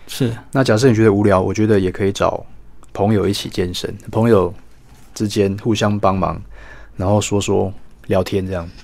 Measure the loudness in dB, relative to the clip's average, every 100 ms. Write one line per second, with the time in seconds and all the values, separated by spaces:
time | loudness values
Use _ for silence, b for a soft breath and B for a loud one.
0 | -12 -4 -2 -4 -4 0 2 4 4 6
1 | 6 4 4 4 2 0 2 2 0 0
2 | -2 0 -2 -2 -8 -18 -20 -20 -10 -2
3 | 0 2 0 -2 -4 -4 -4 -4 -8 -10
4 | -6 0 4 4 4 -2 -16 -20 -20 -20
5 | -16 -6 -2 2 0 0 -2 0 0 2
6 | 0 0 -2 -4 -10 B B B B -6
7 | 0 0 0 -2 0 0 -2 -6 -16 -14
8 | -2 -2 0 -2 -4 -6 -8 -14